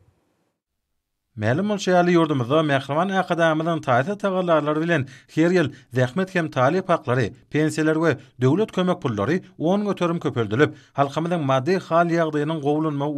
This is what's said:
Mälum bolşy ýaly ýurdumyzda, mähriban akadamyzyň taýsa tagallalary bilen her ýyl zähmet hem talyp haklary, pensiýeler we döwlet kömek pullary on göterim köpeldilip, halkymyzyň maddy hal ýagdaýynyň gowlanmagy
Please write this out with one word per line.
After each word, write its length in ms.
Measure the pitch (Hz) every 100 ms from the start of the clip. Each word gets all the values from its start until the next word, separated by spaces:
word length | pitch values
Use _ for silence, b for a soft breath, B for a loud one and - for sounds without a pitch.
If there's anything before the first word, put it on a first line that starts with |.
| _ _ _ _ _ _ _ _ _ _ _ _ _ 117
Mälum 320 | 107 143 208
bolşy 220 | 202 190
ýaly 220 | 180 175 170
ýurdumyzda, 460 | 156 139 117 156
mähriban 460 | 156 135 139 147 190 190
akadamyzyň 640 | 180 170 165 156 165 160
taýsa 300 | 139 120 160 202
tagallalary 640 | 196 185 175 156 147 151
bilen 220 | 170 160 127 B B
her 160 | 147 170
ýyl 160 | 180 151 B B
zähmet 400 | 123 123 185 185
hem 160 | 180 151
talyp 400 | 131 127 180 185
haklary, 380 | 160 120 127 101 B B
pensiýeler 480 | 147 156 156 156 156
we 140 | 165 139 B B
döwlet 320 | 127 170 214
kömek 300 | 190 180 175
pullary 400 | 135 101 101 185 B B
on 260 | 151 202
göterim 320 | 208 185 175 170
köpeldilip, 560 | 151 123 104 110 151 B B -
halkymyzyň 480 | 139 156 165 175
maddy 320 | 135 131 135 190 -
hal 180 | 165 170
ýagdaýynyň 540 | 165 160 147 147 165
gowlanmagy 480 | 139 151 160 143 143